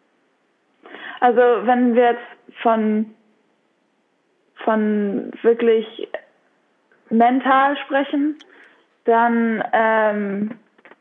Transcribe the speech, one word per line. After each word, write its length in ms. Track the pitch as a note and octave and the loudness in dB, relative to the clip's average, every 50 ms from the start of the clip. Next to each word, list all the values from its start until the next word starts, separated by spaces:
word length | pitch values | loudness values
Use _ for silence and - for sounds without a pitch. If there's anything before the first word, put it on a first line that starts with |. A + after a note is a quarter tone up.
| _ _ _ _ _ _ _ _ _ _ _ _ _ _ _ _ _ - - - - - - - | _ _ _ _ _ _ _ _ _ _ _ _ _ _ _ _ _ -20 -20 -20 -18 -18 -6 0
Also, 200 | - B3 A3 A#3+ | 0 2 4 4
wenn 540 | B3 A#3+ A#3+ G3+ G3+ A#3 B3 B3 B3 B3 A3+ | 4 4 2 2 2 0 2 2 2 2 4
wir 180 | B3 B3 A#3+ | 4 4 2
jetzt 500 | A#3 A#3+ - - - - _ - - - | 0 -2 -6 -16 -20 -20 _ -20 -20 -4
von, 520 | - A#3 A3+ A3 G#3+ G#3+ G#3+ G#3+ A3 - - _ _ _ _ _ _ _ _ _ _ _ _ _ _ _ _ _ _ _ _ _ _ _ _ _ _ _ _ - - | 0 0 0 2 0 0 0 -2 -2 -4 -10 _ _ _ _ _ _ _ _ _ _ _ _ _ _ _ _ _ _ _ _ _ _ _ _ _ _ _ _ -8 -4
von 640 | A#3 A3 A3 G#3+ G#3+ G#3+ G#3 G#3 G3+ G3 - - - - - | -4 -2 -2 -2 -2 -2 -2 -2 -4 -6 -6 -8 -10 -14 -2
wirklich 640 | - A3+ A#3 A#3 A#3+ A#3 A3+ A3+ G#3+ - - - - - - - - _ _ _ _ _ _ _ _ _ _ _ _ _ _ _ _ _ | 0 0 0 2 2 2 2 0 -2 -6 -12 -14 -14 -12 -14 -16 -16 _ _ _ _ _ _ _ _ _ _ _ _ _ _ _ _ _
mental 680 | A3 A3+ A#3 A#3+ B3+ C4+ - C4 C4+ C4+ C#4 C#4 C#4+ C#4+ - | 0 2 2 2 2 0 0 2 2 2 2 2 0 -4 -6
sprechen, 520 | - C#4+ C#4 C#4+ C#4 D#4 C#4+ C#4+ D4+ D4 - - _ _ - - - _ _ _ _ _ _ _ | -4 -4 -4 -2 -2 -2 -2 -2 -2 -4 -8 -14 _ _ -20 -20 -20 _ _ _ _ _ _ _
dann, 580 | A#3+ A#3 A3+ A#3 A#3 A#3 A#3 A#3 A3+ A3 G3+ - - | 0 2 2 2 2 0 0 0 -2 -2 -4 -4 -2
ähm, 800 | - A3 A3+ A3 A3 A3 G#3+ G#3+ G#3 G#3 G#3 G3+ G3 G3+ G#3 G#3+ A#3+ - _ _ _ _ _ - - _ | -2 0 0 2 2 2 0 0 -2 -4 -6 -6 -4 -6 -6 -6 -8 -14 _ _ _ _ _ -20 -20 _